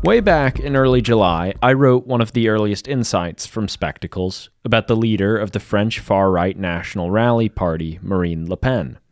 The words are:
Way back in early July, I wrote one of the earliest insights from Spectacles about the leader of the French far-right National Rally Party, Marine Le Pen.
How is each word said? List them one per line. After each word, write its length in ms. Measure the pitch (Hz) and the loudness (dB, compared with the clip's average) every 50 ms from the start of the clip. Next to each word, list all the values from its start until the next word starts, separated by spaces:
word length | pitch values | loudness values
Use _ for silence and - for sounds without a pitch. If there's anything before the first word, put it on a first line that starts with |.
| - | 2
Way 160 | 170 214 233 | 4 2 4
back 400 | 214 202 175 156 143 131 131 - | 4 4 2 4 2 0 -2 -2
in 160 | - 143 139 | -4 0 2
early 260 | 135 131 131 127 127 | 2 4 4 4 2
July, 540 | 113 113 120 110 101 90 85 82 85 92 98 - - | 2 2 4 4 4 4 2 0 -2 -4 -4 0 2
I 100 | 123 131 | 2 4
wrote 320 | 135 139 131 123 127 127 | 4 4 4 4 4 2
one 160 | 123 131 120 | 0 -2 -2
of 120 | 117 107 - | -2 0 0
the 140 | 127 113 110 | 0 0 2
earliest 400 | 107 107 107 104 101 98 - - | 2 2 0 0 -2 -4 -6 -6
insights 600 | 139 131 117 - - 95 87 87 82 - - - | -4 -4 -2 0 0 -2 -2 -2 -8 -10 -14 -10
from 200 | - 113 107 95 | -6 -6 -4 -4
Spectacles 840 | - - - 80 73 - - 90 - - 92 92 92 - - - _ _ _ | -4 -4 -6 -6 -6 -8 -12 -10 -6 -4 -4 -4 -6 -8 -16 -20 _ _ _
about 220 | 120 110 113 104 | 0 0 0 2
the 100 | - 117 | 0 0
leader 400 | 110 113 113 110 101 98 101 110 | 0 2 0 0 2 2 2 2
of 140 | 107 104 104 | 0 -2 -4
the 100 | - 101 | -6 -8
French 400 | - - - 101 104 110 110 - | -6 -2 0 0 0 0 -2 -6
far-right 560 | - - 107 98 98 95 92 90 87 95 98 - | -4 0 2 2 4 4 2 2 0 0 -2 -4
National 500 | 98 90 85 85 85 - - 104 87 87 | -4 -4 -4 -4 -6 -8 -8 -6 -4 0
Rally 400 | 95 110 117 120 120 117 113 107 | 0 2 2 2 2 2 0 -2
Party, 480 | - - 95 87 80 80 82 80 80 90 95 | -2 -2 -2 -2 -2 -2 -4 -6 -8 -10 -6
Marine 440 | 95 98 92 90 87 82 82 80 85 | -4 -2 0 0 -2 -2 -4 -4 -6
Le 80 | 92 | -6
Pen. 440 | - - 127 131 117 80 65 60 - _ _ | -4 -2 -2 -2 -2 -4 -6 -10 -16 _ _